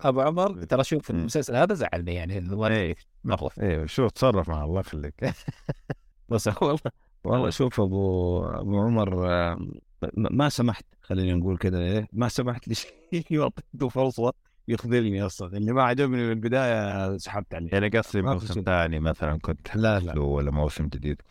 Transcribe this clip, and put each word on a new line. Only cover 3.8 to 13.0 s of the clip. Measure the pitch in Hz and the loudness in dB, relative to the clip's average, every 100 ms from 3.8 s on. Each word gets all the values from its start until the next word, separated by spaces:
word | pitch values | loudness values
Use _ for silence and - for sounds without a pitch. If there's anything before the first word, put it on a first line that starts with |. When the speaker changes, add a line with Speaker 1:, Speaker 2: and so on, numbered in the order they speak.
| 78 | 0
Speaker 2:
شو | - 120 | 2 0
تصرف | - 131 101 80 | 4 2 4 0
مع | 78 | -2
الله | 73 92 | -2 -4
يخليك. | - 76 73 - | -4 -8 -10 -4
<laughs> | 131 - - - - - - - _ _ - | -4 -4 -10 -10 -10 -10 -10 -14 _ _ -2
Speaker 3:
بس | 113 107 98 | 0 0 2
والله، | 151 156 - - _ _ | 2 2 -4 -10 _ _
والله | - 123 131 | -2 0 0
شوف | 156 131 - | 0 0 2
أبو، | 95 98 98 92 90 87 85 | 0 2 2 2 2 0 -2
أبو | 82 101 101 | -4 -2 0
عمر، | 110 117 98 92 90 | 2 2 2 0 0
آه، | 87 87 87 90 - _ - | 2 0 -2 -8 -12 _ -10
ما، | - - 110 | -6 -2 0
ما | 123 147 | 2 2
سمحت، | - 120 107 - _ | 2 0 -2 -10 _
خلينا | - 95 92 | -4 0 2
نقول | 87 90 92 | 2 0 0
كذا، | 95 90 | 0 0
إيه، | 87 104 107 | 0 -2 -2
ما | 107 120 | -2 -2
سمحت | - 123 117 - | 0 -2 -4 -6
لشيء | 113 - - | -6 -8 -18